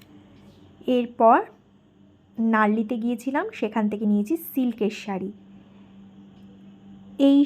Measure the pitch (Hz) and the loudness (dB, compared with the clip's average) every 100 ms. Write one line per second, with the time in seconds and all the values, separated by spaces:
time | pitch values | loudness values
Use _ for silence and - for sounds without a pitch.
0 | - - - - - - - - - 247 | -20 -20 -20 -20 -20 -20 -20 -10 -2 -2
1 | 240 - 226 277 440 - _ _ _ _ | -2 2 6 6 2 -12 _ _ _ _
2 | - _ _ - 226 220 214 220 220 247 | -20 _ _ -4 0 2 2 0 -2 -4
3 | 233 240 269 277 440 - 208 220 208 208 | -4 -6 -4 -4 -6 -6 -6 -2 -4 -2
4 | 214 208 208 330 - - 247 226 214 - | 0 0 0 -4 -6 -4 -4 -2 -4 -4
5 | - 190 196 - - - - - - - | -8 -8 -8 -12 -20 -20 -20 -20 -20 -20
6 | - - - - - - - - - - | -20 -20 -20 -20 -20 -20 -20 -20 -20 -20
7 | - - 277 285 | -10 2 4 6